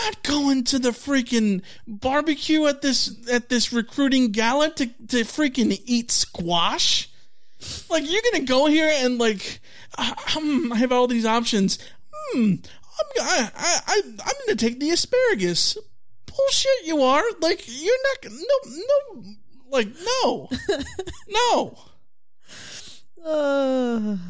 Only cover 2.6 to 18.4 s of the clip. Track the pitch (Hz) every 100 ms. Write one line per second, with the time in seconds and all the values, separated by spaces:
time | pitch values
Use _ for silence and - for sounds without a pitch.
2.6 | 302 285 285 247 - - 233 240 233 247
3.6 | 220 233 220 - 277 262 247 208 226 269
4.6 | 311 320 254 - 220 247 226 - 294 262
5.6 | 233 196 240 240 233 - - - 170 175
6.6 | 180 311 - - - - - - - -
7.6 | - - - 330 285 381 466 392 262 254
8.6 | 302 311 311 294 254 247 233 208 - -
9.6 | - - - - 240 - - 311 302 277
10.6 | 233 226 254 247 247 233 220 226 233 214
11.6 | 196 - - - - 605 605 381 220 165
12.6 | - - - - 605 523 277 349 226 -
13.6 | 311 330 - 403 294 208 - 554 508 240
14.6 | 226 247 294 339 - 494 508 359 180 170
15.6 | - 427 - - - - - - 554 523
16.6 | 539 523 320 311 254 277 453 392 320 359
17.6 | - 247 330 508 539 523 226 220